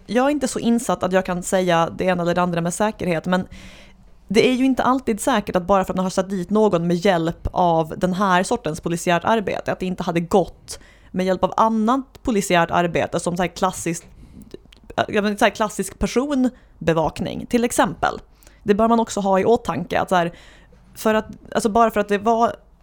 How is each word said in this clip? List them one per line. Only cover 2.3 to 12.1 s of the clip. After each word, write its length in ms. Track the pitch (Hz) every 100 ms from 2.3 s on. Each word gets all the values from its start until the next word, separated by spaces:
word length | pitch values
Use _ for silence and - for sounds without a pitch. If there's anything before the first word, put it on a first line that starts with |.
det 80 | 170
andra 180 | 180 170
med 140 | 170
säkerhet, 520 | - 214 - 180 160 180
men 200 | 185 - - - - - - - - -
det 200 | 196 254
är 40 |
ju 120 | 247
inte 180 | 269 247
alltid 380 | - 262 - 208
säkert 360 | 294 220 202 185
att 100 | 175
bara 180 | 196
för 80 | 190
att 40 | 185
man 80 |
har 60 | 185
satt 200 | 190 185
dit 200 | 196 170
någon 360 | 214 214 175 170
med 100 | 175
hjälp 520 | 202 170 165 - -
av 420 | - 175 165 160 -
den 160 | 180
här 300 | 175 202 180
sortens 380 | 190 240 151 160
polisiärt 440 | 175 170 185 170
arbete, 480 | 202 226 190 - -
att 80 | -
det 60 | 185
inte 160 | 180
hade 180 | - 170
gått 580 | 165 202 165 - - - - - -
med 160 | 185 185
hjälp 180 | 180
av 100 | 190 -
annat 460 | 220 220 214 269 254